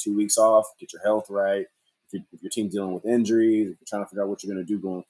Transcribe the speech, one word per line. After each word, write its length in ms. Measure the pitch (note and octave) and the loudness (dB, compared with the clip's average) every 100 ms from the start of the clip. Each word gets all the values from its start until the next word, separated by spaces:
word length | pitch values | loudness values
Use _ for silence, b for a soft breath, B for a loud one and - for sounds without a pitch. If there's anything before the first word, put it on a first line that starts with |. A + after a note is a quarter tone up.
two 140 | G#2+ G#2 | -4 0
weeks 220 | G#2 A2+ | 2 4
off, 280 | A2 A2 G#2+ - | 6 6 2 -6
get 120 | - | -18
your 100 | E2+ | -4
health 240 | G2+ G#2+ G#2+ | 0 0 -2
right. 380 | G2+ G2 G2 F#2+ _ _ _ _ | -2 0 -2 -4 _ _ _ _
If 60 | |
you, 100 | G2 - | -12 -12
if 100 | - | -14
your 80 | F#2 | -8
team's 220 | A2+ G2+ | -4 -4
dealing 200 | G2+ F#2+ | -4 -4
with 100 | F2+ | -4
injuries, 640 | A2 A#2+ A2 A2+ A2+ A2 G2+ | 0 2 4 4 4 4 0
if 60 | E2+ | -6
you're 60 | - | -8
trying 180 | G#2 | -8
to 40 | G2 | -6
figure 140 | G2 | -4
out 60 | G2 | -4
what 140 | G2+ | -4
you're 100 | G2 | -6
gonna 100 | F#2+ F2 | -6 -4
do 120 | G2+ | -4
going 260 | F#2+ F2+ | -4 -8